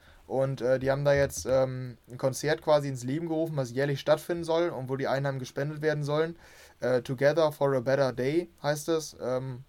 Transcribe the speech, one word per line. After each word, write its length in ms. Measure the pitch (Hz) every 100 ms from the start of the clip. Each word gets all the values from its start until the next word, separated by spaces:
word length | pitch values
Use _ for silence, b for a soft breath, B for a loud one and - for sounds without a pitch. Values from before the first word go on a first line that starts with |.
| b b -
Und, 340 | 123 135 135
äh, 160 | 120 131
die 120 | 135
haben 140 | 135 143
da 60 |
jetzt, 320 | 143 139 - 113
ähm, 500 | 131 131 127 127 117 -
ein 60 | 127
Konzert 420 | 135 127 143 156
quasi 260 | 160 151 143
ins 160 | 127
Leben 240 | 123 147 165
gerufen, 280 | 160 165 151
was 160 | 123
jährlich 280 | 120 143 139
stattfinden 440 | - 151 - 175
soll 240 | 165 165 175
und 180 | 117 127
wo 60 | 135
die 100 | 127
Einnahmen 300 | 131 139 135
gespendet 420 | 127 - 143 151
werden 200 | 156 151
sollen. 320 | 143 147 160 165 B B B _
Äh, 200 | 120 127
Together 500 | 120 127 139 151 156
for 220 | 147 139
a 60 | 135
Better 320 | 120 135 135
Day 380 | 123 127 160 180 -
heißt 260 | 143 147 147
es, 260 | 165 151 -
ähm, 420 | 117 131 131 123